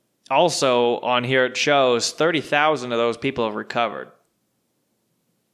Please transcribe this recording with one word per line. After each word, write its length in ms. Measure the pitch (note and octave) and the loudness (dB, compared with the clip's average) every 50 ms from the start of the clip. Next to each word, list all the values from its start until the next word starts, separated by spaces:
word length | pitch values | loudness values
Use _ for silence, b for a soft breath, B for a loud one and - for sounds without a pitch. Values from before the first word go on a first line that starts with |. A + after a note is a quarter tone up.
| _ _ _ _ _ - | _ _ _ _ _ -2
also 720 | C3+ C#3 E3+ E3+ D3 - D3 C3+ B2 A#2+ A#2+ A#2+ A#2+ - | 0 2 2 2 0 0 0 2 2 2 2 2 0 -2
on 240 | - A#2 B2 B2 B2 | -2 -2 -2 0 0
here 220 | B2 C3 C3 B2+ | 2 2 2 2
it 100 | B2+ B2+ - | 2 0 -2
shows 540 | - D3+ D3 C#3 C3+ B2+ A#2+ A#2 A2+ - | 0 2 2 4 4 4 2 2 0 -4
thirty 300 | - - D3+ E3 F3 D#3 | -2 0 0 0 0 -2
thousand 500 | B2 - - D3 D3 D#3 D#3 C3+ B2 B2 | -2 0 0 2 2 2 0 0 -2 -4
of 60 | A#2+ A#2 | -2 0
those 180 | A#2 A#2+ A2+ A2 | 0 0 -2 -2
people 280 | - C#3 C3+ C3 A#2 | -4 -4 -4 -2 -4
have 100 | A2 G#2 | -4 -4
recovered. 560 | A2 A2 - - A#2+ A#2+ A2 G2 C2+ B1+ - - _ _ _ _ _ _ _ _ _ _ _ _ _ _ _ _ _ _ _ _ _ _ _ _ _ _ _ | -6 -8 -6 -4 -4 -4 -4 -4 -8 -14 -16 -18 _ _ _ _ _ _ _ _ _ _ _ _ _ _ _ _ _ _ _ _ _ _ _ _ _ _ _